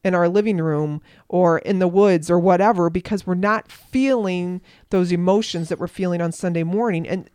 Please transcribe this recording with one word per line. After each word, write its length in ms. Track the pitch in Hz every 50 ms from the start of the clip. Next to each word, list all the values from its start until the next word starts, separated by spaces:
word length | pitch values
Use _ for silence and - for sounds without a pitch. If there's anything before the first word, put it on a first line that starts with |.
| -
in 120 | 190 180
our 120 | 175 175 170
living 280 | 180 208 208 220 202
room 440 | 170 160 160 151 147 151 151 147 156 - _ _ _ _ -
or 320 | - 175 180 170 165 156
in 180 | - - 196 185
the 80 | 185
woods 420 | 175 175 190 208 208 185 165 156 175
or 80 | 175
whatever 540 | 180 170 190 180 180 196 214 233 180 175 170
because 340 | 165 180 175 - 220 190 -
we're 100 | 180 180
not 340 | 180 190 208 214 220 - -
feeling 880 | - - _ _ - 262 262 269 262 240 208 190 180 180 180 180 180 185 - _ _ _ _ _
those 220 | - 190 180 175 180
emotions 560 | 175 175 180 190 214 220 - - 175 165 156
that 100 | 175 -
we're 80 | 180
feeling 340 | 175 - - 190 180 175 170
on 120 | 170 170 165
Sunday 320 | - - 180 170 165 165
morning. 420 | 165 180 208 233 233 185 165 165
And, 240 | - - 190 - - -